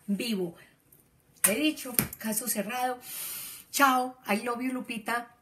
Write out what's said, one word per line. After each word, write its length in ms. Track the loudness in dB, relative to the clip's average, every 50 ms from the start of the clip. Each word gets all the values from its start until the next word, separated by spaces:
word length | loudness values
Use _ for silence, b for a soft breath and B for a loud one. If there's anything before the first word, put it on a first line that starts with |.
| _
vivo. 480 | -2 0 0 2 0 0 0 0 -2 B B B B B _ _ _ -20 -20 _ _ _ _ _ _ _ 2 2 2
He 80 | 4
dicho, 360 | 4 2 2 2 0 -6 -4 -2 -2 -2 -4 -8 -8
caso 280 | -6 -4 -2 -2 -2
cerrado. 540 | -2 -2 -2 -2 -2 -2 -2 -2 -2 -2 -4 B B B B B B B B B B B B B -6
Chao, 440 | 4 6 6 6 6 4 2 0 -4 -8 -2 0
I 160 | 0 0 2
love 180 | -2 -2 -2
you, 100 | -2 -2
Lupita. 640 | -2 -4 -4 -4 -6 -6 -2 -2 -2 -2 -4 -6 -14 _